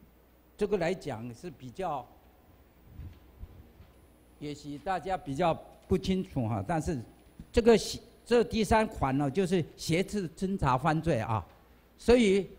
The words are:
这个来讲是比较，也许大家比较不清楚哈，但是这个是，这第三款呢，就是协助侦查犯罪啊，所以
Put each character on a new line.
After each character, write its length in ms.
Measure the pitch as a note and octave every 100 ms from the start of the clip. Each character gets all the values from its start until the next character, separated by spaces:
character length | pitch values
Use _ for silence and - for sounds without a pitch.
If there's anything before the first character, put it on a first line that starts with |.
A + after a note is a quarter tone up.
| - - _ _ _ -
这 100 | G3+
个 120 | G3+
来 160 | E3
讲 400 | F#3+ D3 A2 B2
是 160 | A2+ F3
比 200 | B2 B2+
较， 360 | A2+ F#3 C#3+ - - - _ _ - _ _ - - - - - - - - - - - - - _ _ -
也 160 | D3
许 240 | C#3+ D3 C#3+
大 200 | F#3+ F#3
家 180 | D#3 F#3
比 180 | -
较 200 | C3+ F3 D#3 - - -
不 100 | F#3+
清 260 | F#3+ F#3+
楚 240 | - - A2
哈， 160 | A2 G2+
但 120 | E3
是 200 | D3 C#3+ G#2 - - - -
这 120 | -
个 140 | A3 A3+
是， 200 | - - - - -
这 180 | A#3+
第 180 | A3+ A3+
三 240 | G#3 A3 A3
款 300 | - C#3 C3+
呢， 140 | C#3+
就 160 | F#3+ F3+
是 180 | F#3 C#3+
协 300 | - - E3
助 140 | F#3+ G#3 E3+ -
侦 200 | F#3+ G3
查 180 | C#3+ B2+
犯 240 | D#3+ D#3
罪 180 | D#3+ B2+
啊， 240 | F#2+ A2 - - - - _ _
所 180 | -
以 320 | B3 G#3+ G3 F#3